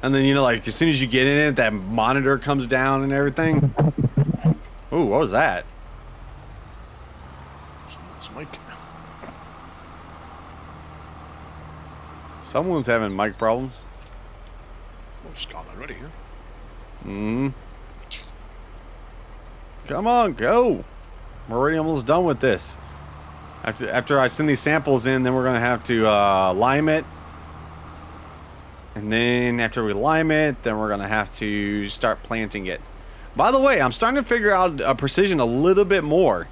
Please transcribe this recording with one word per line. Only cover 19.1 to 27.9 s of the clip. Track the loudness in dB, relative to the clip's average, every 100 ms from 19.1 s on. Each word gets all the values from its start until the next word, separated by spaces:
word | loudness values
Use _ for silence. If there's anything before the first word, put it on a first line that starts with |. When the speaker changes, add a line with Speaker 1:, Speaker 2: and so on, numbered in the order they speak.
| -18 -18 -18 -18 -18 -18 -16 -6
Speaker 1:
Come | -2 2
on, | 4 4
go! | 2 4 4 4 2 -2 -16 -18 -16 -16 -16 -6
We're | 0
already | 2 2
almost | 2 0 4
done | 4
with | 4 2
this. | 2 2 -2 -10 -14 -16 -16 -16 -18 -18 -18 -8
After, | -6 -4 0
after | 0 4 4
I | 4
send | 4 2
these | 4
samples | 4 2 4 2 4
in, | 2
then | 4
we're | 2
gonna | 2 2
have | 2 0
to, | 2 4 6
uh, | 6 6 6 4
lime | 4 4 4 4
it. | 2 -2 -14 -18 -18 -16 -16 -16 -16 -18